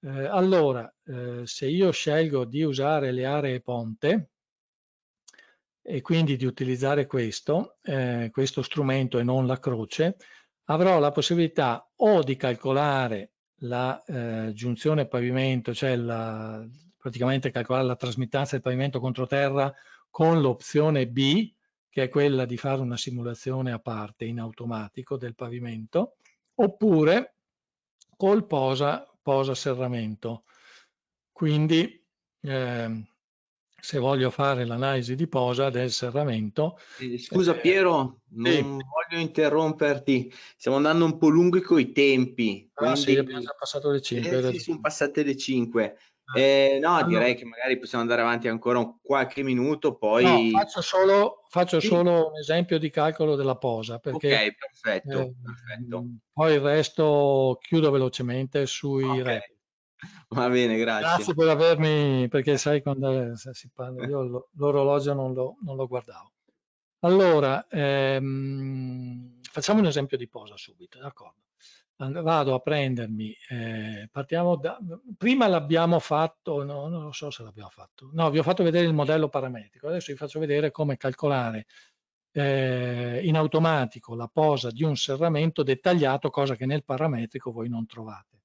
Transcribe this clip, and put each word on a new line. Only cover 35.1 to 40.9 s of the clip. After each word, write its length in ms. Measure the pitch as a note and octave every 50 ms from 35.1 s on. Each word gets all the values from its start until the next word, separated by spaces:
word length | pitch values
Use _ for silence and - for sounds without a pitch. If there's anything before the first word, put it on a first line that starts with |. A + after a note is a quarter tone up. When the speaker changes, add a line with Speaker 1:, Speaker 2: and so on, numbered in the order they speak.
| B2+
Speaker 1:
di 120 | C3+ E3
posa 440 | D#3+ - C3+ B2+ B2 B2 B2 C#3 C#3
del 200 | A#2+ B2 B2+ B2+
serramento, 840 | A#2 - - B2 A#2 C#3 D3 C#3+ A#2 A2 G#2+ G#2+ G#2 - D3 E3 F3 - - - - -
Speaker 2:
Eh, 200 | C3 B2+ A#2+ A#2+
scusa 380 | - - - F#3 F#3 F3 D#3+
Speaker 1:
eh, 40 | -
Speaker 2:
Piero, 600 | - E3 F#3 G3 F#3+ F3+ E3+ D3+ C3+ B2+ - _ _ _
Speaker 1:
sì. 320 | - A2+ A#2 B2 E3+ D3+
Speaker 2:
non 160 | C#3 C#3 C#3
voglio 460 | C3+ C3+ C3+ - D#3 E3 - E3+ E3+ E3
interromperti, 1080 | D#3+ D#3+ - D#3 D3 C#3 D#3 D#3+ D#3 D#3 D#3 D#3 D3 C#3+ C3 - - C3+ B2+ B2 B2 - - - - -
stiamo 220 | _ - B2+ C3
andando 300 | C#3 D3 D#3